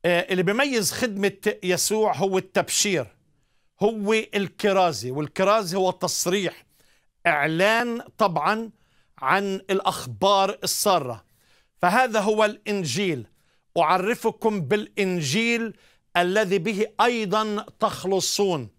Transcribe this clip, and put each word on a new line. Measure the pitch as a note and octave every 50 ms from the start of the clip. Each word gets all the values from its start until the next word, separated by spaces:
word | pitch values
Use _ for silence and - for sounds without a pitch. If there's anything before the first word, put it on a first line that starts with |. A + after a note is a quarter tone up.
| -
آه، | E3+ F3 E3+ F3 -
اللي | F#3+ F3+ F3+
بيميز | F#3 G#3 A#3+ C#4+ C#4+ C4 A3+ F#3+ -
خدمة | - - B3+ A#3+ G3 G3 G3 G3 G3 - - G#3+ G#3 - -
يسوع | F3+ F3+ E3+ - - G#3 A3 G#3+ G3+ E3
هو | B2+ F#3+ G3 F#3+
التبشير، | F#3 F#3 - _ G3 E3+ - - - - G#3 F#3+ D3+ A#2+ - _ _ _ _ _ _ _ _ _ _ _ _ _ _ F#3+
هو | G#3+ A#3 G#3+ G3+ G3+ A3
الكرازة، | A3 - - - G3+ G3 - _ - - G#3 F#3+ F#3+ F#3 E3+ D3 G#2 A2+ B2
والكرازة | B2+ D3 D3+ C#3+ _ - F#3+ G3 G#3 A3+ G#3 E3 F3
هو | G3 F#3+ F3+
تصريح، | F3+ _ F#3 E3+ - - - F3+ F3+ G#3 F#3 D#3+ - - _ _ _ _ _ _ _ _ _ _ _ _ _
إعلان | E3+ D3+ D3 C#3+ D#3+ D#3+ E3 F#3+ G#3 A3 A#3 B3 A#3+ A#3 A#3 - - _
طبعا | - G#3+ G3 E3 D#3 D3 F3+ G#3+ A3+ A3+ A3 _ _ _ _ _ _ _ _ _
عن | - C3+ C3 D#3+ G3 G3+ G3 F#3+ F#3+ - -
الأخبار | G3 F3 - F#3+ - - - B2+ A#2 G2+ F#3 G3 G3+ G3 G3 F#3+ G#3+ - -
السارة. | D#3 - - - G#3 F#3+ E3+ C3+ B2 A#2 G2+ _ _ _ _ _ _ _ _ _ _ _ _
فهذا | - F3 F#3 A#3+ C4 B3 G#3+ A3
هو | F#3+ G#3+ G#3+ G#3+ A3
الإنجيل. | G#3 G#3+ - _ A3 G#3 G3+ F3+ C#3+ A#2 F3 G#3 F#3 D#3 B2 G#2+ _ _ _ _ _ _ _ _ _ _
"أعرفكم | F#3 D#3+ D3+ F3+ F#3+ F#3 G#3 A#3+ - - - - - - A3+ G#3 G3+
بالإنجيل | D#3 B2 G#3 G#3 G#3 - _ - G3 F#3+ F3+ F3 D3+ C3 C#3+ G#3+ A3+ A#3 A#3 A3+ A#3 A3 - _ _ _ _ _ _ _ _
الذي | F3 F3 F3+ F#3+ G#3+ A3 F3+ G3
به | G3 D#3+ A3 G#3+ F#3+ G#3+ - _ -
أيضا | G#3+ B3 B3 A#3 A3 F#3 G3 G#3+ A3 G#3+ G#3 G#3 - - _ _
تخلصون". | A3+ G3+ D#3+ - - F#3 G3 F#3 - - - - G3+ F#3+ F3 C#3+ A#2+ G#2 _